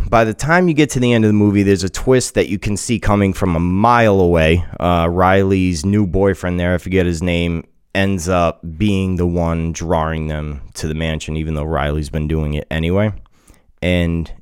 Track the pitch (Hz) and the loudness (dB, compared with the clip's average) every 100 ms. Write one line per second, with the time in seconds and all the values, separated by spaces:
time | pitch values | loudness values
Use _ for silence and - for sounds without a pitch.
0 | - 113 113 104 143 175 180 147 147 131 | 0 2 2 0 0 2 2 2 0 2
1 | 123 117 107 104 104 101 98 98 92 - | 2 4 4 4 4 4 4 2 0 -4
2 | - 131 - 107 78 98 104 101 - 110 | 2 2 2 -2 -2 -2 -4 -6 -4 -2
3 | 101 101 95 90 95 82 87 92 117 120 | 2 2 2 0 0 0 0 2 2 4
4 | 110 98 87 85 80 85 85 - 87 87 | 4 4 4 4 4 2 -2 -4 0 0
5 | 85 87 92 98 95 95 92 82 92 104 | 0 2 4 4 2 2 0 -2 0 0
6 | 98 92 98 92 90 87 87 90 90 92 | 0 0 0 0 -4 -2 0 -2 0 0
7 | 87 82 90 85 85 82 - _ _ 95 | 0 0 -2 0 -2 -4 -8 _ _ -2
8 | 98 95 82 90 82 - 85 80 104 95 | -2 -2 -2 0 0 -2 -10 -2 0 0
9 | 95 90 87 85 82 82 82 80 82 82 | -2 0 0 0 -2 -2 -4 -6 -2 -2
10 | 78 80 78 76 76 73 - - 80 78 | -2 -4 -6 -6 -8 -10 -14 -10 -6 -4
11 | 80 78 - 78 78 76 78 76 73 78 | -4 -6 -6 -6 -4 -4 -4 -4 -2 -4
12 | 73 78 76 78 76 73 - 80 82 95 | -4 -4 -2 -2 -2 -4 -4 -4 0 0
13 | 107 - - _ _ _ _ - 90 87 | 0 -4 -16 _ _ _ _ -6 -2 0
14 | 85 85 82 - | 0 -2 -4 -8